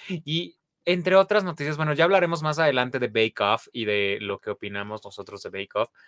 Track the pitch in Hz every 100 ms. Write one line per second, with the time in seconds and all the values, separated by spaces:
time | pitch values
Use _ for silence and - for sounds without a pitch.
0 | - 175 151 160 175 - _ _ - 180
1 | 175 190 190 214 185 156 147 151 151 147
2 | 170 190 170 165 151 151 156 127 123 127
3 | 123 110 110 - 104 113 - 123 107 104
4 | 101 104 104 98 - 101 101 101 101 107
5 | 101 98 95 101 95 95 101 104 113 _